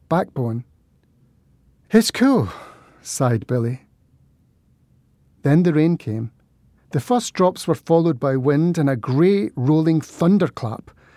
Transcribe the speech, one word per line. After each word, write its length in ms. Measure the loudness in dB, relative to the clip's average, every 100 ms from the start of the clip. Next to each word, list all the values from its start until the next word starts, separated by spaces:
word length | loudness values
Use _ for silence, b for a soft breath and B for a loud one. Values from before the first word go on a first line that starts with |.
| -4
backbone. 560 | -4 -2 -6 -6 -6 -10 _ _ _ _ _ _ _ _ _ _ _ _
"It's 200 | 2 2
cool," 360 | 2 2 2 0 B B B B B
sighed 440 | -12 -2 0 0 -2
Billy. 340 | -4 -4 -8 _ _ _ _ _ _ _ _ _ _ _ _ _ _ _ _
Then 220 | 0 2
the 100 | 2
rain 240 | 2 0 0
came. 340 | -4 -8 -8 -14 _ _ _ _ _
The 100 | -6
first 320 | -2 -2 -2
drops 340 | 0 0 0 -4
were 80 | -4
followed 440 | 0 2 2 0
by 180 | -2 0
wind 400 | 0 2 0 0
and 120 | 0
a 60 | -2
grey 540 | -2 2 2 2 -2 -2
rolling 440 | 0 2 2 0
thunderclap. 920 | -2 -2 2 2 0 -4 -10 -10 -16 b b